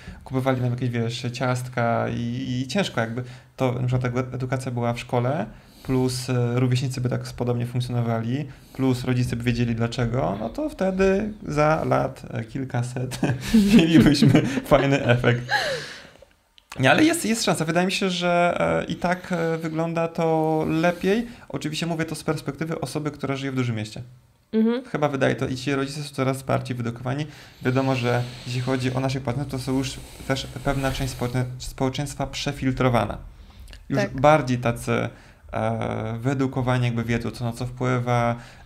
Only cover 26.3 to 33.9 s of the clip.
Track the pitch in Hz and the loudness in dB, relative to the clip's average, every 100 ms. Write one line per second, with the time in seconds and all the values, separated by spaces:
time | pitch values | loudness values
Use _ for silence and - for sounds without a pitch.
26.3 | 131 - 127 123 123 113 120 127 135 151 | 0 0 -2 -2 -4 -4 -4 -4 -4 -6
27.3 | - - - 127 127 135 127 120 120 123 | -10 -20 -4 0 2 2 2 2 0 -2
28.3 | - 123 127 127 131 127 127 131 131 131 | -8 -6 -4 0 0 0 0 -2 -2 -2
29.3 | 120 135 131 131 131 131 - - - - | -4 -4 -6 -2 -2 -2 -6 -14 -10 -4
30.3 | 131 - - 143 135 135 131 131 - 123 | -4 -4 -6 -2 0 0 -2 -4 -4 -2
31.3 | 127 123 - - - 131 131 143 - 139 | -2 -2 -6 -10 -2 -2 -2 -6 -6 -6
32.3 | - 143 139 131 127 127 120 104 - - | -4 -6 -2 -2 2 2 2 0 -6 -12
33.3 | - - - - - - | -18 -20 -20 -20 -16 -4